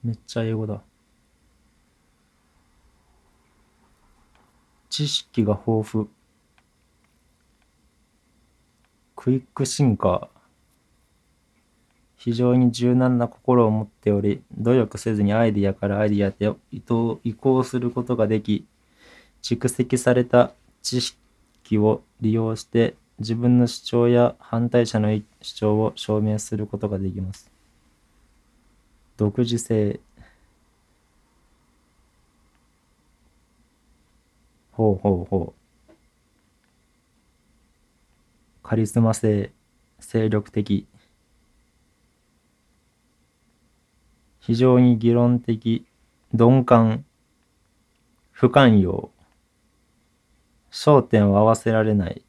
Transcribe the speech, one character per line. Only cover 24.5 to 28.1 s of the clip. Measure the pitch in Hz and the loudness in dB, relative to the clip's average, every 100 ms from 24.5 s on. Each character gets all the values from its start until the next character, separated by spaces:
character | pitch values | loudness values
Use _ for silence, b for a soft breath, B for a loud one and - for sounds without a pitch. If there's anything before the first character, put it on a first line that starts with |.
| 117 120 | -4 0
対 | 123 113 | 0 0
者 | 110 | 0
の | 107 107 - _ | -2 -4 -8 _
主 | - | -20
張 | - 107 107 | -6 -2 0
を | 110 | -2
証 | - - 107 | -6 -4 -2
明 | 107 107 | -2 -4
す | - 107 | -6 -8
る | 104 | -8
こ | 101 | -8
と | 107 | -8
が | 98 | -6
で | 95 | -8
き | 95 | -8
ま | 92 | -12
す。 | 95 _ _ _ _ _ _ _ | -12 _ _ _ _ _ _ _